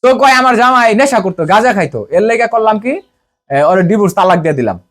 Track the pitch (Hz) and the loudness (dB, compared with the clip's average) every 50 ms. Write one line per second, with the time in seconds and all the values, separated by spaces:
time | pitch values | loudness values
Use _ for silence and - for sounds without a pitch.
0 | - 247 262 220 269 269 262 254 254 254 247 233 240 254 254 247 240 226 214 214 | 2 2 2 4 2 2 2 2 2 2 2 2 2 2 2 2 2 2 2 2
1 | 269 277 262 226 185 190 180 - 165 156 185 214 226 254 214 202 170 139 - 113 | 0 0 0 -2 -2 -4 -4 -4 -2 0 0 2 2 0 0 0 -4 -4 -4 -8
2 | 104 - 143 175 208 226 226 233 233 226 226 226 220 220 214 214 208 247 285 392 | -8 -4 -2 -2 0 0 0 -2 -2 -2 -2 -2 0 0 -2 -2 -4 -6 -8 -8
3 | - _ _ _ _ _ _ _ _ _ 135 139 147 156 185 190 185 170 214 214 | -10 _ _ _ _ _ _ _ _ _ -2 0 2 2 2 2 2 0 0 0
4 | 208 185 190 - 185 185 180 170 156 165 151 135 120 107 92 87 _ _ | 0 0 0 0 0 0 0 0 0 -2 -2 -2 -2 -4 -4 -8 _ _